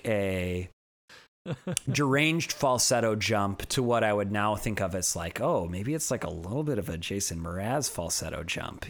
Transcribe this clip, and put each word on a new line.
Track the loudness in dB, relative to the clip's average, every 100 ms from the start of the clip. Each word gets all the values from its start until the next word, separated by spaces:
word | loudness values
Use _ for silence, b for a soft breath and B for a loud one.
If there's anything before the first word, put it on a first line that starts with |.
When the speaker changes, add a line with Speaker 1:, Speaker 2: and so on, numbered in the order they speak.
| 0
Speaker 1:
a | 2 2 0 0 -2 -4 _ _ _ _ B B _
Speaker 2:
<laughs> | -8 -8 -4 -4 0
Speaker 1:
deranged | 2 4 6 4 2 -2
falsetto | 0 2 4 4 4 4
jump | 2 2 2 2 -2 -2
to | 0
what | 2 4
I | 4
would | 2 2
now | 2 2 0
think | -2 -2
of | -2
as, | 0 -2
like, | -2 -4 -2
"Oh, | 0 2 0
maybe | -4 -2
it's, | -2 -2
like, | -2
a | -4
little | -6 -4 -2
bit | 0 -2
of | -2
a | -6
Jason | -4 -2 -2 -4
Mraz | -4 -4 -2 -2 -2
falsetto | -4 -4 -4 -4 -6
jump," | -6 -6 -6 -10